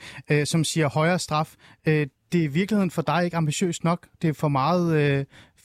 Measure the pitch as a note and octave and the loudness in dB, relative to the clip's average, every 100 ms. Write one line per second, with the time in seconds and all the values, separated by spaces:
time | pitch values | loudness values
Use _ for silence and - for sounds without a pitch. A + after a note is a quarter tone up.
0 | - - - D3 D3 E3 D3+ E3 D3 D#3 | -18 -10 -2 0 2 0 0 0 0 2
1 | D#3+ F3+ - D3+ D#3 - - _ - D3+ | 0 0 -2 -4 -4 -8 -20 _ 0 0
2 | D3 - - F3 D#3+ C#3+ G3 G#3 F#3 - | 0 -6 -4 0 0 0 0 2 0 -2
3 | D#3 D3+ F3 E3 D#3 - F#3 E3 E3 E3+ | -2 0 0 0 -2 0 -2 0 -2 -2
4 | - - E3 D3 D#3 C#3 C#3 F3+ E3+ D#3 | -6 -4 -4 -2 0 0 2 2 2 2
5 | D3 C#3 C#3 - - _ | 2 0 -4 -12 -20 _